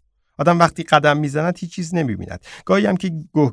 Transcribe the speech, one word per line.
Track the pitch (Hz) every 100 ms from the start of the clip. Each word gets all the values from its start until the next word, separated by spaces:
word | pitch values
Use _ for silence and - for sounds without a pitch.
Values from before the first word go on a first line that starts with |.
| _ _ _ -
آدم | 156 170
وقتی | 165 -
قدم | 160 151 151 147
می‌زند | 147 147 170 180
هیچ | 170 -
چیز | 165 175
نمی‌بیند. | 131 92 90 87 - - -
گاهی | 190 202
هم | 185
که | 185 160 -
گه | 156 131